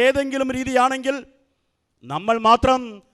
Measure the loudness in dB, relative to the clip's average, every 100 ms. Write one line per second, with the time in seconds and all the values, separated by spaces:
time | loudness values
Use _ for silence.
0 | 2 2 -4 -4 -4 -4 -2 0 0 0
1 | -4 -6 -12 _ _ _ _ _ _ _
2 | -10 -6 -2 0 4 4 4 0 -2 -14
3 | _